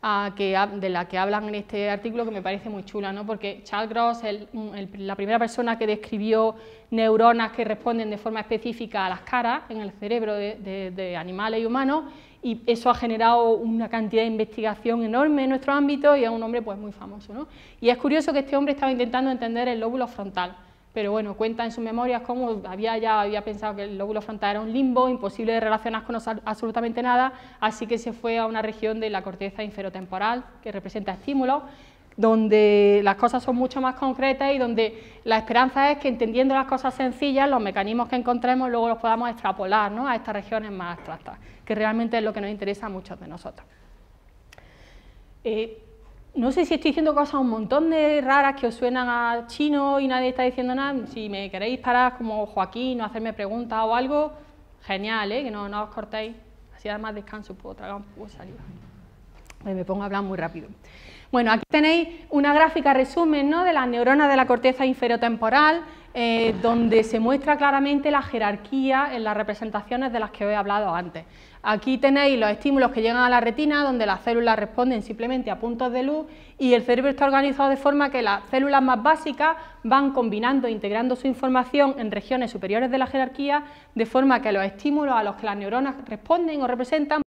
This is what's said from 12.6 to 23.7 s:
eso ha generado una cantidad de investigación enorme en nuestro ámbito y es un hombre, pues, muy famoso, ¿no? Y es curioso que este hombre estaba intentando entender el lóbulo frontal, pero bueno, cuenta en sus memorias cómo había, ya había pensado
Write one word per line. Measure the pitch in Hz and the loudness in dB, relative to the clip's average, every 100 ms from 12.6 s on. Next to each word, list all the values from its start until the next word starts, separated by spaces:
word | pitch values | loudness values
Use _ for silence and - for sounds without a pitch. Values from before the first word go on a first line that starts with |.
| - | -2
eso | 226 247 | 0 2
ha | |
generado | 233 233 226 226 240 233 220 | 0 0 2 4 6 4 2
una | 226 226 220 | 0 -2 -2
cantidad | 226 214 226 | -4 0 0
de | 226 | 0
investigación | 220 220 233 220 208 233 233 | 0 -4 -2 -4 -2 -2 -2
enorme | 226 233 302 294 | 0 2 4 2
en | 269 | 2
nuestro | 262 262 | 0 2
ámbito | 285 285 285 294 | 2 2 4 4
y | 285 | 6
es | 226 | 4
un | 226 | -2
hombre, | 226 240 | -4 -4
pues, | 226 202 | -4 -10
muy | 208 | -10
famoso, | 196 196 202 202 | -14 -16 -18 -16
¿no? | 214 302 - - - | -14 -14 -16 -20 0
Y | 233 | 2
es | 247 | 2
curioso | 269 302 311 | 2 2 2
que | 285 | 0
este | 269 277 | 0 0
hombre | 285 | 0
estaba | 277 269 | 0 0
intentando | 254 247 254 269 | 0 0 0 -2
entender | 262 233 233 247 | -2 -4 -2 -2
el | 233 | -2
lóbulo | 226 254 240 | -4 -4 -6
frontal, | 240 202 190 180 185 - _ _ | -6 -8 -6 -6 -8 -20 _ _
pero | - 202 | -6 -2
bueno, | 214 214 | -2 -4
cuenta | 202 220 226 | -4 -4 -2
en | 233 | -6
sus | 226 | -6
memorias | 226 233 247 240 | -6 -4 -2 -2
cómo | 240 247 247 220 185 | -4 -4 -4 -4 -8
había, | 185 220 226 | -6 -4 -2
ya | 226 220 | 0 2
había | 202 208 | 2 -2
pensado | 208 208 214 | -6 -6 -8